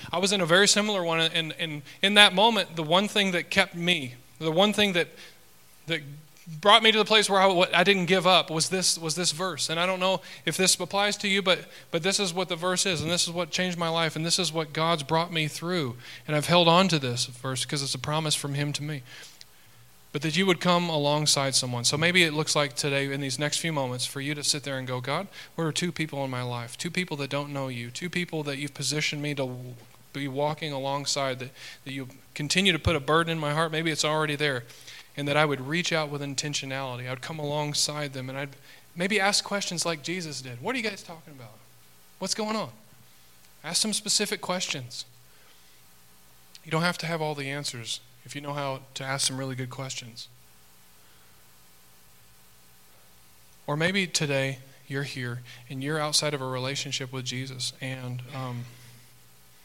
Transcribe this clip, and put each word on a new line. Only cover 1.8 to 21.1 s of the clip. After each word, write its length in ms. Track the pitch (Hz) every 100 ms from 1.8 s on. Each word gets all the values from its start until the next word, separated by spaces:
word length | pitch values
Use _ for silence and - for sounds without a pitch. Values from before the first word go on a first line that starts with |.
| - -
in 120 | 196
that 200 | 208 202
moment, 420 | 185 226 214 170 165
the 60 |
one 260 | 151 175 202
thing 220 | 214 190
that 160 | 175 -
kept 260 | 196 185
me, 400 | 170 170 170 127 123 - -
the 140 | 160
one 220 | 160 208
thing 180 | 214 202
that, 160 | 175 151 - - - - - - - 151
that 160 | 160 143 143 - - 170 156
brought 200 | 202 220
me 80 | 220
to 60 | 214
the 80 |
place 240 | 202 220 196
where 140 | 196
I, 240 | 196 175 185
I 100 | 170
didn't 220 | 185 196 170
give 200 | 190 175
up 240 | 175 147
was 200 | 160 -
this, 260 | 185 175 165
was 180 | 165
this 180 | 160 175
verse. 360 | 156 185 139 -
And 100 | 165
I 60 |
don't 160 | 180 185
know 220 | 185 185 - - -
if 100 | 160
this 240 | 185 -
applies 380 | 175 196 208 202
to 100 | 208
you, 140 | 196
but, 240 | 185 185 - - -
but 120 | 170
this 160 | 180 196
is 140 | 190
what 160 | 175 175
the 80 | 165
verse 300 | 180 180 196
is, 160 | 156
and 80 | 156
this 160 | 175 175
is 80 |
what 160 | 175 165
changed 260 | - 185 175
my 140 | 165
life, 260 | 165 160 156
and 80 |
this 140 | 165 180
is 120 | 165
what 220 | 165 151
God's 300 | 151 165 170
brought 280 | 135 160 175
me 160 | 165 151
through. 500 | - 165 180 131 120 - - -
And 80 |
I've 120 | 151 147
held 200 | 175 165
on 220 | 175 190
to 100 | 160
this 280 | 131 123 -
verse 400 | - 131 127 -
'cause 160 | 147
it's 120 | 135
a 40 | 131
promise 360 | 131 151 156
from 200 | - 143
him 180 | 143 147
to 100 | 143
me. 200 | 147 143 - - - - - - - - - - -
But 120 | 151
that 160 | 156 160
you 80 | 190
would 120 | 170
come 300 | 180 175 175
alongside 640 | 156 143